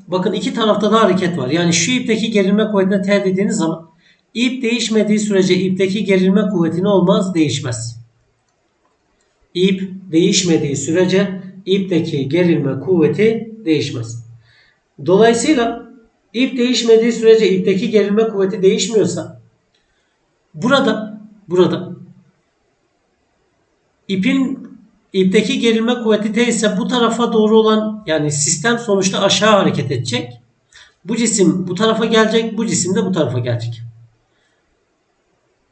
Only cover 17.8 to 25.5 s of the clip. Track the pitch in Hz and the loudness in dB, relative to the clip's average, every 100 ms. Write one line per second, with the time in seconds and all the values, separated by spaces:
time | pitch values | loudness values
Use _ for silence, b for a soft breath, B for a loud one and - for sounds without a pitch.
17.8 | 233 208 202 208 220 196 190 - 185 - | 2 0 2 0 0 0 -2 2 2 2
18.8 | - 220 160 160 - - _ _ _ _ | 0 0 0 -2 -10 -16 _ _ _ _
19.8 | _ _ _ _ _ _ _ 156 220 277 | _ _ _ _ _ _ _ -6 0 2
20.8 | - - - - - - - 180 170 - | 2 -2 -6 -14 -20 -20 -4 2 2 0
21.8 | - - - - _ _ _ _ _ _ | -8 -14 -20 -20 _ _ _ _ _ _
22.8 | _ _ _ _ _ _ _ _ _ _ | _ _ _ _ _ _ _ _ _ _
23.8 | _ _ - 190 226 269 262 - - - | _ _ -8 -4 0 0 -2 -6 -14 -20
24.8 | - _ _ 190 185 208 190 | -20 _ _ 0 2 2 2